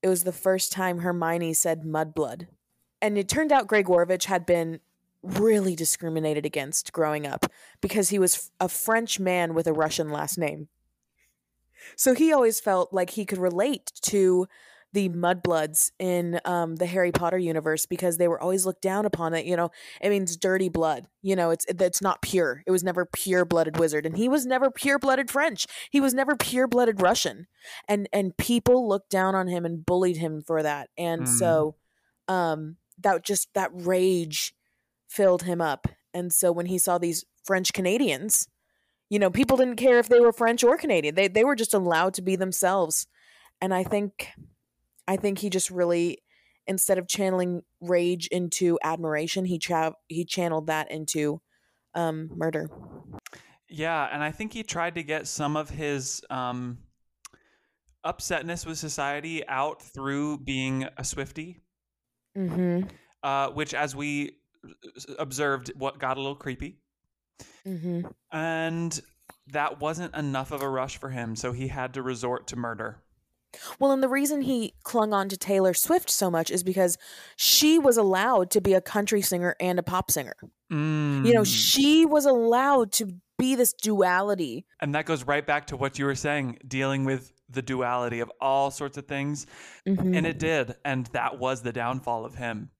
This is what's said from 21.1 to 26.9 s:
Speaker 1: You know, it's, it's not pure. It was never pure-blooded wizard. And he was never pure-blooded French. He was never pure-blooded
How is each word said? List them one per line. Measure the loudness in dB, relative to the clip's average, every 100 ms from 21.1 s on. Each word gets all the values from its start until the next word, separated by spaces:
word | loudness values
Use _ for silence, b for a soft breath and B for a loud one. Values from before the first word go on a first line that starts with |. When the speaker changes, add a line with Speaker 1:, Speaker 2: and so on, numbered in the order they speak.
| _
Speaker 1:
You | -2 2
know, | 2
it's, | 0 -2
it's | 2 2 2
not | 0 0
pure. | 0 0 0 -2 0
It |
was | 0
never | 0 -2 -2
pure-blooded | -4 0 2 2 2 2 2
wizard. | 0 2
And | -2 -2
he | 2
was | 2 2
never | 2 2
pure-blooded | 0 0 2 2 0 0
French. | 0 0 -2 -8 B B
He | 2
was | 4
never | 2 2
pure-blooded | 0 0 0 2 4 2